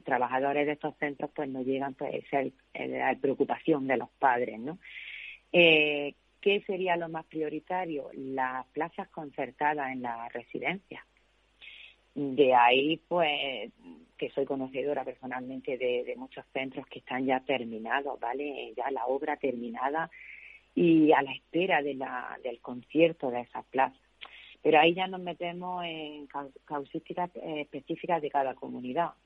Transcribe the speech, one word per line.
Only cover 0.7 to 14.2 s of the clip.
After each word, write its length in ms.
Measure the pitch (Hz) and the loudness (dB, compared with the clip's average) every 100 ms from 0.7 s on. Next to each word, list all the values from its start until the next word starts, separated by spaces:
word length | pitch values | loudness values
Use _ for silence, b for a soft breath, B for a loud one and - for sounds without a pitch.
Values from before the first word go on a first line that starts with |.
estos 220 | 147 151 - | 0 -4 -4
centros, 320 | 147 139 147 - | -4 -4 -8 -6
pues 120 | 139 | -6
nos 140 | 131 127 | -4 -2
llegan, 280 | 135 135 | -2 -4
pues, 200 | - 143 - - | -6 -6 -6 -2
esa, 160 | 139 131 - _ - 131 | 0 0 -6 _ -8 -6
la 280 | 131 131 131 | -2 0 0
preocupación 680 | 139 131 135 123 - 147 131 | 2 2 0 0 0 0 2
de 100 | 123 | 0
los 120 | 120 - | -2 0
padres, 400 | 135 120 120 113 | 2 2 0 -6
¿no? 180 | 127 180 B B B B B B _ | -10 -10 B B B B B B _
Eh, 600 | 180 170 156 151 147 143 - _ _ | 8 8 8 6 0 -4 -8 _ _
¿qué 200 | 202 202 | 2 2
sería 340 | - 185 185 170 | 0 -2 0 0
lo 100 | 165 | -2
más 160 | 160 - | -8 -8
prioritario? 840 | 160 151 151 - 185 170 147 - | -6 -4 -6 -6 -4 -4 -6 -8
Las 520 | - 135 135 127 127 - | -10 -6 -2 -2 -4 -8
plazas 400 | 147 165 - - | -6 -6 -6 -12
concertadas 840 | - 151 - 131 - 147 151 135 | -12 -10 -6 -6 -2 -2 0 -4
en 100 | 131 | -4
la 260 | 123 117 120 | -6 -6 -8
residencia. 760 | 120 113 127 127 190 - - - _ _ _ _ _ B B B B _ | -10 -10 -6 -4 -6 -8 -18 -18 _ _ _ _ _ B B B B _
De 420 | - 143 131 131 123 | -6 0 6 8 8
ahí, 420 | 120 127 147 160 - | 8 6 4 0 0
pues, 640 | 175 156 143 143 123 107 - 85 78 80 | 2 2 0 -4 -6 -10 -14 -20 -20 _
que 120 | - | -8